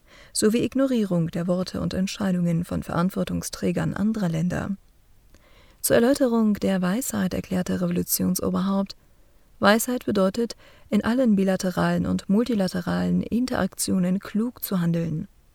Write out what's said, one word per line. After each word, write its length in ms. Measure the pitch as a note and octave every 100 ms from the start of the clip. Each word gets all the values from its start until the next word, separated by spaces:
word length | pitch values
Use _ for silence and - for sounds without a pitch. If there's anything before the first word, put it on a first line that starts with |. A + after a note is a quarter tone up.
| _ - -
sowie 320 | - G#3+ A#3 A#3
Ignorierung 640 | B3+ C4+ B3 G3+ F3 E3
der 160 | E3+ F3
Worte 320 | F3+ F#3 -
und 140 | E3+
Entscheidungen 720 | F#3+ F#3+ - G3 F3+ E3+ E3+ F3
von 180 | F3
Verantwortungsträgern 1120 | - - F#3 F#3+ F3+ F3 - - F#3+ F3 E3
anderer 340 | - G#3 A3 F3+
Länder." 480 | D#3+ F3 - - G3 _ _ _ - _ - - - - -
Zur 160 | - A#3+
Erläuterung 600 | A#3 C#4 B3+ A#3 G#3+ G3+
der 260 | G3 F#3+
Weisheit 520 | F3+ G#3+ - G#3+ F#3
erklärte 460 | F#3 - F#3+ F3+ F#3
Revolutionsoberhaupt: 1160 | F3 F3 F3 - F#3 F#3 - F#3 F#3+ G3 G3 - _ _ _ _ _ -
"Weisheit 440 | G3+ A3 - B3 -
bedeutet, 500 | G#3 F#3+ G#3+ A#3 - - - -
in 120 | G3+
allen 320 | G#3 B3 B3+ G3
bilateralen 720 | F#3+ F#3 F#3 F3 E3+ F3 F3
und 220 | F3+ -
multilateralen 920 | G3 B3 G#3+ F#3 F#3 F3 F3+ F3+ F3+
Interaktionen 960 | - A3+ B3+ - F#3 - - F#3+ F3+ F#3
klug 440 | - G#3 A#3+ -
zu 160 | - F#3
handeln." 480 | E3+ E3+ E3 D#3+ G3+ _ _